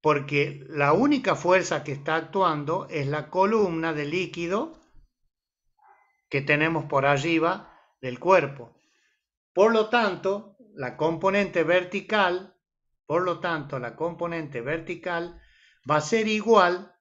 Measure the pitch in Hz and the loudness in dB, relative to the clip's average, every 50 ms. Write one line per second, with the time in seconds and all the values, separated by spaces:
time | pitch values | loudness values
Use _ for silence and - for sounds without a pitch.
0 | - 156 151 143 139 139 147 143 147 151 143 - - - 160 147 143 143 156 190 | 4 2 2 2 0 -2 0 0 0 -2 -4 -12 -16 -10 -2 0 2 4 4 4
1 | 254 294 294 254 - 202 156 - - 175 185 185 175 - 170 143 - 151 135 143 | 4 2 2 2 2 -2 -2 0 2 4 4 4 2 0 -4 -4 -4 -6 -10 -8
2 | - 165 156 165 160 - - 196 190 175 156 147 143 147 165 190 - - 180 151 | -4 -2 -2 -2 -4 -4 -2 0 0 0 0 -2 -4 -4 -4 -4 -6 -6 -6 -4
3 | 139 139 147 151 147 - - 185 190 208 226 220 208 180 165 160 160 165 156 147 | -4 -2 -4 -4 -6 -4 0 2 2 4 4 2 2 2 0 -2 -2 -2 -4 -4
4 | 143 147 156 185 185 165 - 170 170 170 190 214 294 330 - - _ _ _ - | -4 -4 -2 -4 -4 -4 -6 -6 -4 -2 -2 -2 -4 -6 -10 -20 _ _ _ -20
5 | _ _ _ _ _ _ _ _ _ _ _ _ _ _ _ _ _ _ _ _ | _ _ _ _ _ _ _ _ _ _ _ _ _ _ _ _ _ _ _ _
6 | _ _ _ _ _ _ - 139 139 143 147 147 156 165 165 156 139 - 147 139 | _ _ _ _ _ _ -4 -4 0 0 2 2 2 0 0 -2 -4 0 0 2
7 | 135 139 143 135 143 170 165 160 160 170 185 202 - - - _ _ _ _ _ | 4 4 2 2 2 0 2 2 2 0 -2 -4 -10 -20 -20 _ _ _ _ _
8 | 131 127 123 123 - 175 190 180 147 139 139 127 120 - _ _ _ _ _ _ | -10 -10 -10 -4 2 4 4 4 4 0 -8 -14 -18 -20 _ _ _ _ _ _
9 | _ _ _ _ _ _ _ _ _ _ _ 175 202 226 226 220 214 220 240 240 | _ _ _ _ _ _ _ _ _ _ _ 4 6 6 6 2 2 2 0 0
10 | 226 202 180 147 - 190 196 208 - - _ _ - _ - - 131 123 - - | 0 0 -4 -2 -4 -4 -4 -4 -8 -16 _ _ -20 _ -12 -10 -10 -10 -4 -2
11 | 147 165 170 156 180 190 196 202 202 185 - 175 160 156 175 185 175 175 - 196 | -2 -2 0 0 0 2 2 2 0 0 0 0 2 2 2 2 0 -2 -8 -8
12 | 196 - 220 214 196 175 175 185 196 - _ _ _ _ _ _ _ _ _ _ | -4 -2 0 2 2 2 0 -4 -8 -12 _ _ _ _ _ _ _ _ _ _
13 | _ - 147 175 185 180 170 160 - 175 165 151 139 143 143 127 120 117 113 - | _ -2 -2 0 0 -2 -4 -4 -4 -4 -4 -4 -6 -8 -8 -8 -8 -8 -8 -6
14 | 156 170 170 165 170 170 165 165 156 139 143 120 117 135 156 165 160 180 170 165 | -6 -6 -6 -6 -8 -6 -6 -8 -8 -8 -10 -8 -6 -6 -6 -6 -6 -10 -12 -8
15 | - 180 175 170 175 175 - - _ _ _ _ _ _ _ _ _ - 151 151 | -6 -6 -6 -6 -6 -8 -12 -20 _ _ _ _ _ _ _ _ _ 0 0 0
16 | 151 - 226 226 220 220 220 214 208 226 226 202 180 175 180 180 202 - _ _ | 2 2 0 0 2 0 0 0 4 6 8 8 8 6 4 -2 -6 -14 _ _